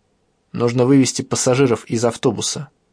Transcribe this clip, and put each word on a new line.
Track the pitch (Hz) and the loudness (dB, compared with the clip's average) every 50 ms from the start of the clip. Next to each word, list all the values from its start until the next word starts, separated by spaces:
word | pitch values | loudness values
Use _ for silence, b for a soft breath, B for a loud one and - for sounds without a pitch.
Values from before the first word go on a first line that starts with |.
| _ _ _ _ _ _ _ _ _ _ | _ _ _ _ _ _ _ _ _ _
«Нужно | - 113 120 120 117 127 123 | -6 -2 -2 0 2 2 2
вывести | 127 143 139 131 120 - - | 4 4 4 4 2 0 -6
пассажиров | 135 - - - - 131 123 131 143 123 113 - - | -6 -6 -4 -2 0 0 2 2 2 2 2 -2 -4
из | - - 113 120 | -6 -6 -2 -2
автобуса», | 117 113 - - 131 104 - 107 - - - 143 - _ _ _ _ | -2 -2 0 -2 -2 -2 -2 -6 -6 -8 -8 -12 -16 _ _ _ _